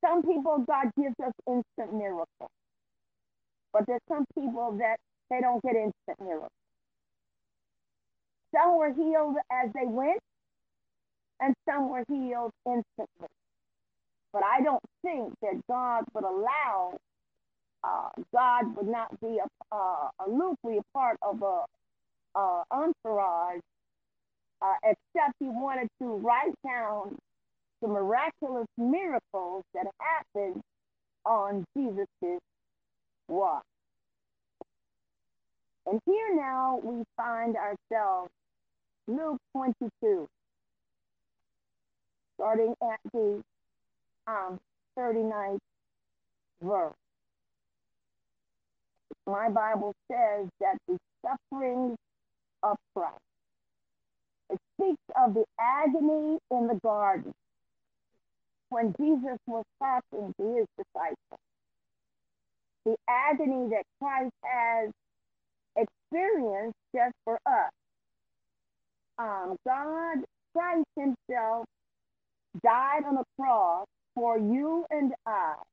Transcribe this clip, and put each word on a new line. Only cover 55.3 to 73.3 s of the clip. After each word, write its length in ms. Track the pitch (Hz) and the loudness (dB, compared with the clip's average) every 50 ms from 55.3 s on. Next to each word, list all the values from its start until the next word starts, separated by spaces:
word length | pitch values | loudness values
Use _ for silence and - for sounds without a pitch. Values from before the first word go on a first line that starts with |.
| 196 | 6
the 100 | 214 427 - _ - | 2 0 0 _ 0
agony 800 | - 240 262 285 302 302 262 330 294 302 311 311 302 302 311 320 _ _ | 2 2 2 4 2 2 2 4 4 4 2 2 0 0 -2 -4 _ _
in 160 | 254 247 233 233 | 0 0 2 2
the 120 | 233 190 | 0 0
garden 520 | - 226 208 208 208 196 190 170 - 185 - _ _ _ _ _ _ _ _ _ _ _ _ _ _ _ _ _ _ _ _ _ _ _ _ _ _ _ | 0 0 0 2 2 2 2 0 -2 -10 -14 _ _ _ _ _ _ _ _ _ _ _ _ _ _ _ _ _ _ _ _ _ _ _ _ _ _ _
when 240 | - 233 226 220 180 - | -2 0 0 0 0 2
Jesus 400 | 294 302 320 269 247 269 254 226 _ | 4 4 4 4 2 -2 -6 -6 _
was 200 | - 226 226 220 _ _ _ | -6 -6 -6 -6 _ _ _
talking 540 | 269 269 262 247 - _ - - 208 190 185 _ | -2 0 0 0 -2 _ -8 -8 -8 -8 -6 _
to 160 | - 214 240 | -2 0 2
his 100 | 240 220 - _ - | 2 0 0 _ -12
disciples. 600 | 196 _ _ - - 165 - - _ _ - - _ _ _ _ _ _ _ _ _ _ _ _ _ _ _ _ _ _ _ _ _ _ _ _ _ _ _ _ _ | -12 _ _ -6 -4 -4 -6 -8 _ _ -20 -20 _ _ _ _ _ _ _ _ _ _ _ _ _ _ _ _ _ _ _ _ _ _ _ _ _ _ _ _ _
The 100 | 220 226 - _ - | -2 -2 -2 _ 0
agony 600 | 247 247 269 294 302 262 311 262 262 254 254 226 | 0 2 4 2 2 4 2 0 0 0 0 0
that 140 | 220 214 180 _ _ _ | 0 -2 -2 _ _ _
Christ 300 | 269 277 277 262 254 254 - _ - | -4 -2 -2 0 -2 -4 -6 _ -6
has 480 | - 254 247 233 233 233 226 220 214 220 _ _ _ _ _ _ _ _ _ _ _ _ _ _ _ _ | -4 -2 0 0 2 2 0 0 -2 -6 _ _ _ _ _ _ _ _ _ _ _ _ _ _ _ _
experienced 1000 | - 226 214 _ _ _ _ - 330 370 392 453 339 262 220 196 196 214 226 220 _ _ _ _ | 0 0 0 _ _ _ _ -2 0 2 2 2 2 2 0 -2 -2 -4 -6 -8 _ _ _ _
just 180 | 254 240 247 240 _ _ | 2 2 2 0 _ _
for 140 | - 226 226 _ | -4 -4 -2 _
us. 260 | - 269 226 180 147 - _ _ _ _ _ _ _ _ _ _ _ _ _ _ _ _ _ _ _ _ _ _ _ _ _ _ _ _ - | 2 2 2 2 0 -4 _ _ _ _ _ _ _ _ _ _ _ _ _ _ _ _ _ _ _ _ _ _ _ _ _ _ _ _ -8
Um, 380 | 233 440 403 381 - 180 381 349 _ | -6 -4 -4 -4 -4 -6 -8 -6 _
God, 600 | 254 254 269 285 302 311 330 330 330 330 277 269 - _ _ _ _ _ | 0 0 0 0 -4 -4 -4 -2 -2 -2 -4 -4 -6 _ _ _ _ _
Christ 320 | 339 339 359 349 339 311 _ _ | -2 0 2 2 2 0 _ _
himself 720 | - 277 277 254 - _ _ 254 247 226 220 226 233 226 - _ _ _ _ _ _ _ _ _ _ _ _ _ _ _ _ _ 170 - | -2 -2 -2 -2 -2 _ _ -4 -2 0 0 0 -2 -4 -8 _ _ _ _ _ _ _ _ _ _ _ _ _ _ _ _ _ 4 6
died 400 | 240 226 240 262 269 285 311 294 | 6 6 6 4 2 2 0 0
on 100 | 285 277 | 0 0
the 80 | 262 247 _ | 0 0 _